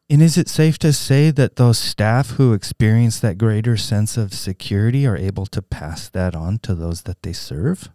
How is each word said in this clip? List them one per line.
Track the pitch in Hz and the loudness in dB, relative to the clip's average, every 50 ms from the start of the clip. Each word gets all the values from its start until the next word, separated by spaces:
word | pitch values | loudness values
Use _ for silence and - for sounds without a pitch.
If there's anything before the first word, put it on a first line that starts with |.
| _ - | _ 0
And | 147 143 | 4 6
is | 160 165 147 175 | 6 6 4 2
it | 156 - | 0 0
safe | - - 156 160 151 - | 0 2 2 2 2 2
to | - 160 | 2 0
say | 147 - - - 135 135 147 160 | 0 0 0 0 2 4 4 4
that | 151 135 135 113 - | 2 2 0 0 2
those | - 127 120 113 - | 2 4 4 4 2
staff | - - - - 104 107 113 127 139 - | 0 -4 -4 -2 0 2 2 2 0 -2
who | - - 139 127 | 0 2 2 4
experience | 113 98 - - - - 113 107 110 113 120 117 107 - | 2 2 -2 -6 -2 0 2 4 4 4 4 2 0 0
that | - 117 90 90 | -2 -2 -2 0
greater | 113 113 107 104 110 120 120 104 | 0 0 0 0 0 0 0 -2
sense | - - 110 104 104 107 - 120 | -2 -2 -2 0 0 -2 -2 -4
of | 110 98 - | -4 -4 -6
security | - - - 92 - - - 104 101 104 113 120 139 139 135 | -8 -8 -8 -8 -8 -6 -4 -2 0 2 2 2 2 2 0
are | 104 | 0
able | 78 92 95 98 98 98 | 0 -2 -4 -4 -4 -6
to | 95 - - | -6 -6 -6
pass | 98 - - - - 78 80 - - - | -6 -6 -8 -10 -8 -10 -10 -10 -12 -8
that | - 92 92 92 82 | -4 -2 -2 -2 -2
on | 82 80 85 98 113 | -4 -4 -4 -4 -4
to | - - 95 | -2 -4 -4
those | 82 82 85 85 85 - | -4 -4 -4 -6 -6 -8
that | - 90 - - | -10 -12 -10 -10
they | - | -10
serve? | 85 - - - - 76 85 139 185 190 - - | -10 -10 -10 -10 -8 -4 -2 -2 -2 -4 -6 -14